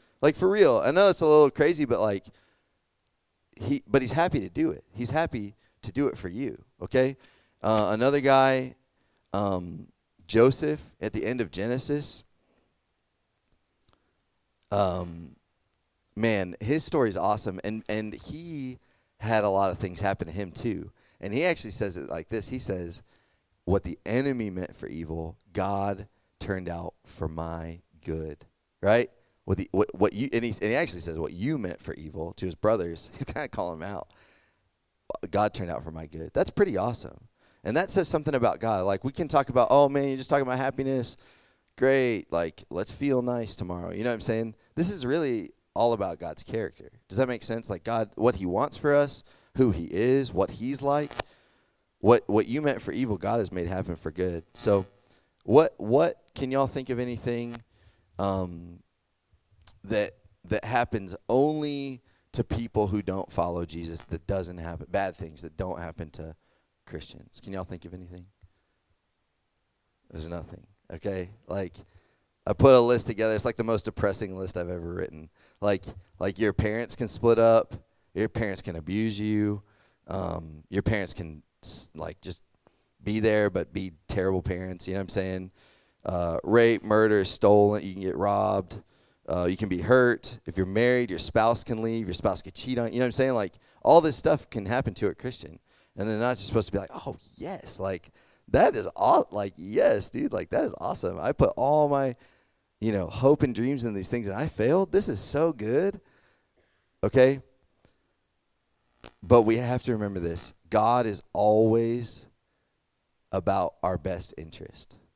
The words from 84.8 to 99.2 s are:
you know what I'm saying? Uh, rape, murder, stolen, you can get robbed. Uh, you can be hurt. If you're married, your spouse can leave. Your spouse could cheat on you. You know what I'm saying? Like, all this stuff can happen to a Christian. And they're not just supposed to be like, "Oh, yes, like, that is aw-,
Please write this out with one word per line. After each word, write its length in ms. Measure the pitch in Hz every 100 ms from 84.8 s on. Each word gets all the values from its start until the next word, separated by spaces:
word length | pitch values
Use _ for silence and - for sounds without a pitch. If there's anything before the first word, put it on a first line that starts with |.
| -
you 60 |
know 40 | 95
what 40 |
I'm 60 | 95
saying? 420 | 104 95 92 92 _ _ _ _ _
Uh, 340 | - 87 87 82
rape, 400 | - 113 117 113
murder, 420 | 107 107 110 104
stolen, 600 | 95 - 101 104 104 104
you 80 | 87
can 100 | 92
get 140 | 95 -
robbed. 640 | 98 101 101 98 92 107 - _ _ _ -
Uh, 160 | 85
you 120 | 90 95
can 120 | 104
be 100 | 90
hurt. 640 | 87 127 123 117 - - -
If 100 | 95
you're 100 | 92
married, 440 | 98 120 123 120
your 100 | 87
spouse 420 | - 113 113 117
can 180 | - 113
leave. 280 | 113 113 98
Your 60 |
spouse 280 | 87 107 92
could 120 | 92
cheat 220 | - 127 123
on 120 | 117
you. 60 |
You 40 | 117
know 60 |
what 20 | 127
I'm 60 |
saying? 220 | 113 131
Like, 200 | 123 98 - _ _
all 180 | - 160
this 160 | 156 131
stuff 340 | 160 151 -
can 160 | 117 95
happen 280 | 120 120
to 120 | 92 101
a 80 |
Christian. 460 | - 127 120 - 82 _ _ _ -
And 140 | 104
they're 80 | 107
not 200 | 120 127
just 100 | -
supposed 180 | 113 104
to 60 |
be 80 | 98
like, 100 | 95 - -
"Oh, 100 | 92 _ -
yes, 420 | - 185 - -
like, 320 | 95 90 - _ _ _ _
that 260 | 117 233
is 140 | 120 95 -
aw-, 280 | 113 -